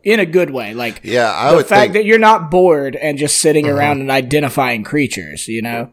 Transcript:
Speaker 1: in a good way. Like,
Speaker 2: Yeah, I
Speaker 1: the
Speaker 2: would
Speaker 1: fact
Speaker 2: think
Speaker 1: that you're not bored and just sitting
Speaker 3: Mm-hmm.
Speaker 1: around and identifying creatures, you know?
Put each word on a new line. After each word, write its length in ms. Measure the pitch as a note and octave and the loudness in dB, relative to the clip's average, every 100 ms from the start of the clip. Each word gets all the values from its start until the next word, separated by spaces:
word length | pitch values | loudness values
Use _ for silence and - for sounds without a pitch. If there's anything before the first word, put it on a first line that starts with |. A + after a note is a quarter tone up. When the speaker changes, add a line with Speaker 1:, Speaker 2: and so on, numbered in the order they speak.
Speaker 1:
in 160 | - A3 | -2 0
a 60 | F3+ | 2
good 240 | F3 E3 | 0 0
way. 220 | C3+ G#2+ | -4 -8
Like, 260 | A2+ A#2+ G#2 | -8 -8 -8
Speaker 2:
Yeah, 260 | F#2+ A#2+ A#2 | -4 0 0
I 160 | E2+ B2+ | 0 2
Speaker 1:
the 60 | D#3 | 2
Speaker 2:
would 80 | C#3 | 4
Speaker 1:
fact 140 | G#3 | 2
Speaker 2:
think 100 | G#3 | 2
Speaker 1:
that 100 | F#3+ | 0
you're 140 | G#3+ A3 | 2 4
not 320 | A3 A3 E3 | 4 2 2
bored 460 | F3+ F#3 D#3 C#3 C#3 | 2 4 4 0 -4
and 200 | D#3 C#3+ | -6 -2
just 200 | D3 - | -2 0
sitting 280 | D#3+ D3+ D3 | 2 2 2
Speaker 3:
Mm-hmm. 100 | C#3+ | 0
Speaker 1:
around 220 | C#3+ C#3+ | 0 -2
and 100 | C3+ | -2
identifying 720 | C3+ B2+ C#3+ C#3+ - B2+ A#2+ | -2 0 0 0 -2 -2 -2
creatures, 640 | G#2 D3 C#3 - D#2 D2 - | -4 -2 -2 -4 -12 -14 -10
you 140 | A2+ | -8
know? 280 | A2+ A#2 A#2+ | -6 -8 -10